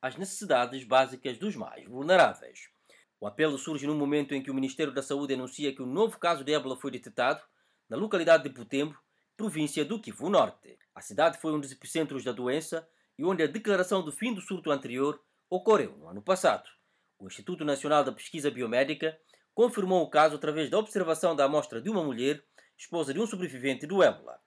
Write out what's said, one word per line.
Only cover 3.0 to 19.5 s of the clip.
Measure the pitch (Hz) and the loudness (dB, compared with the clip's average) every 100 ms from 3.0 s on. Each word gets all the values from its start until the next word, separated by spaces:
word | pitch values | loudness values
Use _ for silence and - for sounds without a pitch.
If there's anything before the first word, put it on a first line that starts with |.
| _ _ | _ _
O | 104 | -14
apelo | 101 156 139 | -2 0 0
surge | - 151 143 | -6 -6 -4
num | 151 | -2
momento | 143 147 143 | 0 0 -2
em | 139 | -6
que | 135 | -4
o | |
Ministério | 135 135 - 151 | -4 -4 -2 -4
da | 131 | -4
Saúde | 131 139 143 | -4 -4 -2
anuncia | 131 127 - 147 | -4 -6 -6 -6
que | 135 | -6
um | 127 | -6
novo | 143 220 - | 0 0 0
caso | 170 165 | -2 -2
de | 135 | 0
ébola | 151 135 127 | -2 -2 -6
foi | 139 | -8
detectado | 127 117 107 123 151 - _ _ _ _ | -10 -12 -2 0 0 -6 _ _ _ _
na | 117 | -6
localidade | 208 190 160 160 | -2 0 6 6
de | 143 | 6
Butembo, | 131 113 139 151 151 _ _ _ _ | -10 -6 -2 -2 -6 _ _ _ _
província | 214 156 151 - | -6 -2 -2 0
do | 147 214 | -2 -4
Kivu | 220 202 151 | -8 -8 2
Norte. | 190 110 - - - _ | 4 4 0 -20 -20 _
A | - | -18
cidade | - 104 160 - | -14 2 2 2
foi | 160 | -4
um | 151 | -2
dos | 143 | -4
epicentros | 131 - 165 151 139 | -12 -6 -2 -2 -4
da | 120 | -6
doença | 117 123 139 160 165 160 _ _ _ | -4 -2 -2 -2 -8 -10 _ _ _
e | |
onde | 156 190 | -2 2
a | 156 | 0
declaração | 185 208 196 180 196 | 0 0 2 4 0
do | 160 | -2
fim | 143 233 | -4 -4
do | 208 | -4
surto | - 185 160 | -6 -8 -2
anterior | 139 131 120 143 147 _ _ _ | -2 -2 -2 -2 -2 _ _ _
ocorreu | 180 185 208 107 - | -4 4 4 4 -6
no | 160 | -16
ano | 98 | -14
passado. | 104 185 180 104 - _ _ _ _ _ | -2 2 4 2 -4 _ _ _ _ _
O | 95 | -18
Instituto | - 190 180 | -16 -10 -6
Nacional | 151 139 147 151 | -2 -2 2 2
da | 139 | 2
Pesquisa | 113 - 165 143 | -2 -12 -4 -4
Biomédica | 123 120 120 139 151 156 156 _ _ _ | -2 -2 2 0 0 -4 -6 _ _ _